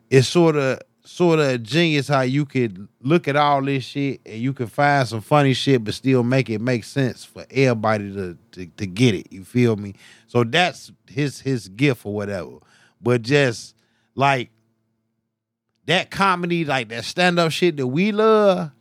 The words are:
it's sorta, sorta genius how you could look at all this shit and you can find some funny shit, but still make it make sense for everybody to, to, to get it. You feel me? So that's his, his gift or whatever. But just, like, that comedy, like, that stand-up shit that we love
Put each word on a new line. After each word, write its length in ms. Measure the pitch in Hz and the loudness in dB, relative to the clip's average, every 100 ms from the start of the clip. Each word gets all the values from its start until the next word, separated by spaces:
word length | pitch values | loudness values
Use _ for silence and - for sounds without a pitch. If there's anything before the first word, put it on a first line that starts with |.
| _ | _
it's 180 | 135 120 | 2 4
sorta, 500 | 175 165 147 135 120 - _ | 4 2 2 -2 -4 -8 _
sorta 540 | - - 175 160 143 127 | -14 0 2 4 2 -2
genius 480 | 110 147 170 147 131 | -2 0 2 0 0
how 140 | 143 | 0
you 240 | 127 139 | 2 0
could 420 | 143 131 117 92 101 _ | -2 -2 -2 -4 -16 _
look 260 | 127 170 - | 0 0 2
at 80 | |
all 260 | 143 147 139 | 0 2 2
this 200 | 139 139 | 0 -4
shit 380 | 117 143 139 113 | -6 -6 -6 -6
and 120 | - 110 | -12 -6
you 120 | 127 | -6
can 160 | 135 113 | -4 -6
find 400 | - 143 143 120 | 0 2 2 0
some 120 | 113 | -4
funny 320 | - 147 139 | 2 4 4
shit, 280 | 123 - 127 | 2 2 2
but 120 | 107 | 0
still 280 | - 131 127 | -4 0 2
make 260 | 120 135 120 | 2 0 0
it 120 | 107 | -4
make 240 | 120 120 | -2 -4
sense 400 | - 139 127 - | -4 -4 -4 -6
for 200 | - - - | -16 -20 -8
everybody 600 | 127 131 113 110 107 101 | 0 0 2 0 -2 -4
to, 260 | 98 92 82 _ | -8 -8 -10 _
to, 140 | 90 87 - | -18 -16 -10
to 100 | 101 | -8
get 300 | 90 127 92 | 2 2 2
it. 100 | - | -4
You 100 | 98 | -16
feel 320 | 92 123 120 | -6 0 2
me? 200 | 104 101 98 - - _ | 0 -6 -14 -20 -20 _
So 160 | 120 | -2
that's 480 | 117 156 180 - - - _ | 0 0 0 -4 -16 -20 _
his, 300 | 127 147 - | -6 -4 -4
his 260 | 135 127 92 | -6 -6 -6
gift 380 | 98 143 123 104 | -2 0 0 -4
or 80 | |
whatever. 440 | 104 101 95 67 64 _ _ _ _ | -6 -6 -8 -10 -16 _ _ _ _
But 220 | 120 123 | -2 -2
just, 520 | 113 143 135 107 - _ _ _ _ | 2 2 2 -2 -12 _ _ _ _
like, 360 | - 139 135 113 _ _ _ _ _ _ _ _ _ _ _ _ _ - | -2 0 0 -4 _ _ _ _ _ _ _ _ _ _ _ _ _ -2
that 240 | 175 - | -2 -2
comedy, 520 | - 196 180 175 175 | 0 0 0 0 -2
like, 260 | 147 135 110 | 0 -2 -4
that 140 | 117 | -8
stand-up 460 | - - 180 175 165 | -6 0 2 2 0
shit 260 | - 180 147 | 2 0 0
that 80 | 127 | -2
we 240 | 143 208 | 0 0
love 580 | 208 220 220 202 180 160 - | 2 4 4 4 2 -2 -12